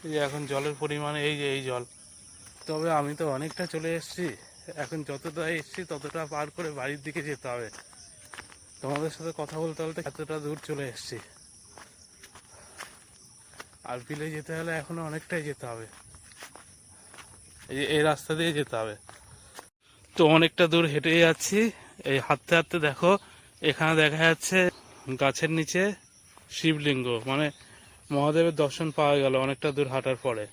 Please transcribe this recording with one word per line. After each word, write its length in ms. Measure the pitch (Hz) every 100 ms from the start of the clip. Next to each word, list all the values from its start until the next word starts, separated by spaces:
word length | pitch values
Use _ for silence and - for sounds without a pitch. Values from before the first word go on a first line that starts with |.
এই 60 | 160
যে 60 | 151 147
এখন 140 | 147 139
জলের 240 | 139 147 139
পরিমাণ, 320 | 151 147 147 151 147
এই 80 | 147
যে 60 | 143
এই 80 | 135 131
জল। 140 | 123 123 - - - - - - - -
তবে 200 | 156 165 156
আমি 120 | 143 147
তো 40 | 160 131
অনেকটা 280 | 156 - 180
চলে 160 | 160 160 165
এসেছি, 280 | - - 175 101 - - - 151
এখন 160 | 131 160 143
যতটা 340 | 139 165 156 160 170
এসেছি, 220 | - - 175
ততটা 300 | 147 143 165 156
পার 140 | 151 151 160
করে 140 | 165 143
বাড়ির 220 | 131 147 143
দিকে 140 | 151 147
যেতে 180 | 135 131
হবে। 160 | 120 110 - - - - - - - - - - -
তোমাদের 300 | 135 147 156 -
সাথে 160 | 165 160
কথা 160 | 151 156
বলতে 180 | 165 151 160
বলতে 140 | 156 143
এতটা 260 | 139 151 156
দূর 120 | 147 151 -
চলে 160 | 143 135
এসেছি, 260 | 113 - 117 - - - - - - - - - _ - - - - - - - - - - - - - - - - -
আর 80 | 123 120
বিলে 200 | 147 156 151
যেতে 160 | 147 160
হলে 140 | 165 160
এখনো 200 | 143 165 160
অনেকটাই 340 | 156 - 175 151
যেতে 160 | 135 127
হবে, 160 | 113 110 - - - - - - - - - - - - - - - - - -
এই 60 | 135
যে 60 | 143
এই 80 | 151 156
রাস্তা 220 | 147 - 156
দিয়ে 140 | 165 147
যেতে 160 | 139 117
হবে। 140 | 110 104 - - - - - - - _ _ _ - -
তো 60 | 160 160
অনেকটা 280 | 165 - 170
দূর 120 | 170 165
হেঁটে 200 | 147 160 165 165
যাচ্ছি, 320 | 160 - 202 226 - - - -
এই 80 | 135 -
হাঁটতে 260 | 143 - 170
হাঁটতে 200 | 165 180 147
দেখো, 220 | 131 175 196 - - - - 151
এখানে 220 | 135 160 160
দেখা 200 | 151 156 165
যাচ্ছে 280 | 160 - 185 180 - - - - 131
গাছের 280 | 139 - 160 160
নিচে 240 | 151 175 202 190 _ _ _ - - -
শিবলিঙ্গ, 500 | 160 151 147 131 123 117 120
মানে 160 | 139 151 - - - - - -
মহাদেবের 420 | 143 147 156 170 156
দর্শন 260 | 143 - 160 147
পাওয়া 200 | 147 143
গেল 120 | 135 131
অনেকটা 240 | 135 135 156 139
দূর 120 | 135
হাঁটার 240 | 131 131 123
পরে 200 | 135 113 104